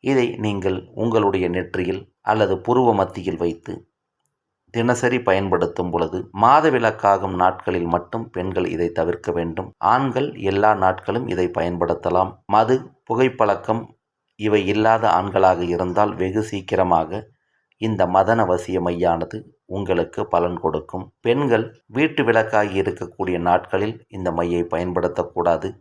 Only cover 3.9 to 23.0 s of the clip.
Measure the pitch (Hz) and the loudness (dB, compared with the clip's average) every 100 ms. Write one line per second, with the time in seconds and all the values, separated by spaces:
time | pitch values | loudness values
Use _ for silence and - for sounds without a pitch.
3.9 | _ _ _ _ _ _ _ _ 120 117 | _ _ _ _ _ _ _ _ -2 0
4.9 | 123 127 127 120 95 98 90 87 - 90 | 2 2 2 2 2 2 0 0 -2 -2
5.9 | 85 80 90 - 98 113 147 156 127 113 | -2 -2 -4 -8 2 4 6 4 2 0
6.9 | 107 101 98 95 90 90 92 - 90 85 | 2 2 2 0 2 0 0 -4 -2 0
7.9 | 87 - 113 113 90 92 92 87 82 87 | -2 -2 -10 -8 -6 -4 -4 -4 -2 -2
8.9 | - 82 85 - 85 85 82 95 _ 98 | 0 -2 -2 -4 -4 -4 -6 -10 _ 0
9.9 | 123 135 127 143 - 98 98 107 98 92 | 2 0 -2 -4 -4 -2 2 2 4 2
10.9 | 92 - 113 120 90 90 85 87 87 85 | 0 -4 -4 -4 -2 -2 -2 -4 -2 -2
11.9 | 85 87 90 92 - - 104 113 131 - | -2 0 0 0 -6 0 2 4 0 -2
12.9 | _ - 117 131 127 104 98 - 113 110 | _ -6 0 0 2 0 0 -2 -4 -4
13.9 | _ _ _ _ - 107 104 95 107 110 | _ _ _ _ -6 0 2 2 2 2
14.9 | 113 110 87 98 95 95 85 87 87 90 | 4 4 2 0 4 4 4 0 -2 0
15.9 | 90 104 - 92 107 107 101 95 - 92 | 0 0 0 -2 -2 -4 -8 -2 0 2
16.9 | 82 78 98 - _ _ _ _ _ 110 | 2 0 -8 -12 _ _ _ _ _ -4
17.9 | 101 90 92 95 113 95 90 - 92 87 | 0 2 2 4 2 2 0 -2 -2 -2
18.9 | 87 87 82 82 110 - _ _ 95 92 | 0 0 0 -4 -10 -14 _ _ -8 -2
19.9 | 90 82 - - 85 87 87 80 78 - | -2 -2 -6 -2 0 0 -2 -4 -4 -8
20.9 | 92 90 _ 117 131 143 113 117 - _ | -14 -14 _ 0 0 2 0 0 -12 _
21.9 | 113 156 151 117 113 110 107 104 95 95 | -2 0 0 2 2 2 0 0 -2 -2
22.9 | - | -4